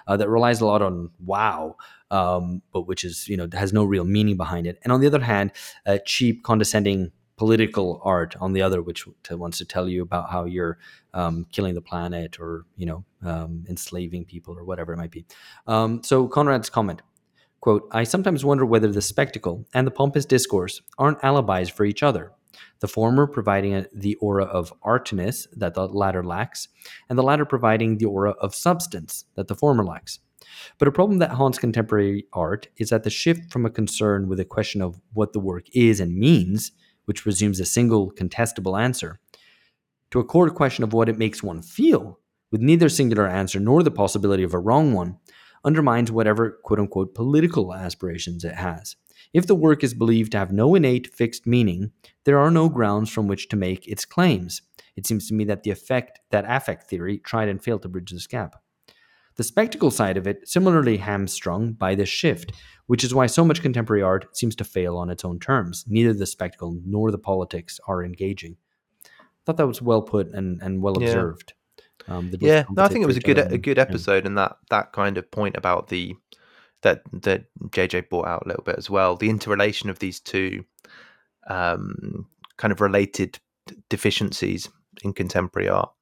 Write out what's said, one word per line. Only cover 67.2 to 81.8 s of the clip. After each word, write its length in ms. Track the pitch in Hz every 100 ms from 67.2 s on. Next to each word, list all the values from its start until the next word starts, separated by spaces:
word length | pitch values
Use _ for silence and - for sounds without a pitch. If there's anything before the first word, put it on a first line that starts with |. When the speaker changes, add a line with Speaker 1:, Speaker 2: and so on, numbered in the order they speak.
| 98 92 90 85 85 - -
Speaker 1:
are 160 | 90
engaging. 520 | 90 90 95 98 85 87 _ _ _ _
I 40 | - _ _ _
thought 120 | - 165
that 100 | 135
was 160 | 117
well 200 | 120 110
put 260 | - 104 85
and, 340 | 98 92 87
and 200 | 95 95
well 120 | 98 92
Speaker 2:
Yeah. 80 | 117
Speaker 1:
observed. 460 | 95 85 85 - _ _ _ _ - -
Um, 240 | 87 90
the 80 | 92
Speaker 2:
Yeah, 120 | 151
no, 60 | 156
I 40 |
Speaker 1:
competition 280 | 139 190 196
Speaker 2:
think 100 | 220
it 40 | 156
was 100 | 123
a 40 |
Speaker 1:
for 0 |
each 40 | 147
Speaker 2:
good, 120 | 143
Speaker 1:
other 80 | -
Speaker 2:
a 60 |
Speaker 1:
and, 80 | 123
Speaker 2:
good 120 | 139 127
Speaker 1:
yeah. 40 |
Speaker 2:
episode, 440 | 131 87 98 95 95
and 120 | 101
that, 180 | 95 - -
that 220 | 104 -
kind 260 | 104 101 95
of 100 | -
point 240 | 107 101 95
about 320 | 95 87 -
the, 260 | 90 90 92 _ _ _ _ _ _
that, 200 | 98 80 -
that 340 | 92 98 95 - - -
J 160 | 95 92
J 120 | 90
brought 260 | - 87 87
out 160 | 85
a 40 | -
little 140 | -
bit 140 | - -
as 120 | -
well, 280 | 98 92 90
the 140 | 110
interrelation 600 | 107 104 101 104 - 104
of 80 | 92
these 220 | 95 -
two, 440 | - 98 95 98 - _ _ - - _ _ _ -
um, 800 | 92 87 -